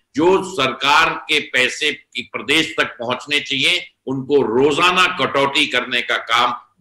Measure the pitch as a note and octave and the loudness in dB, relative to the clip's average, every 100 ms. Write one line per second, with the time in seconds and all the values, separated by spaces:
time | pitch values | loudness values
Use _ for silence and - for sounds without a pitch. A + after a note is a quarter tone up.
0 | _ C3 E3+ F#3+ - - C3 A#2 C3+ D3+ | _ 0 2 2 0 -2 -2 0 2 4
1 | E3 D#3 - D3+ - C3 B2 - D3+ C#3 | 2 -2 -2 -2 0 0 0 0 -4 -4
2 | _ B2 A#2 A#2+ G#2+ D3+ D#3 - C#3 - | _ -14 -10 -10 0 0 0 -2 -4 -4
3 | A#2+ B2 - D3 C#3 C3+ D3+ F3 - _ | -6 -6 -2 -4 -2 -2 0 -2 -6 _
4 | - C3+ C3 C#3+ A2+ A#2 C#3+ D3 F3+ F#3 | -8 -6 2 2 4 2 2 4 2 2
5 | F3+ - C3 C#3 C#3 D#3 C#3 B2 B2 B2 | 0 0 -2 0 0 0 0 0 0 -4
6 | A#2+ A2+ - A#2 B2 G#3 - _ | -2 -4 0 0 2 -2 -12 _